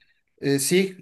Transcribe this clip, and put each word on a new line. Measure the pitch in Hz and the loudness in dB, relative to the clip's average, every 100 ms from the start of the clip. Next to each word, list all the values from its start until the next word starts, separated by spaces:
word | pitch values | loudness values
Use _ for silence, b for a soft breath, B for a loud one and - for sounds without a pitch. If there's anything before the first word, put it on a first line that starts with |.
| _ _ _ - | _ _ _ -8
Eh, | 143 139 | -2 -2
sí, | 139 180 190 - | 0 0 0 -6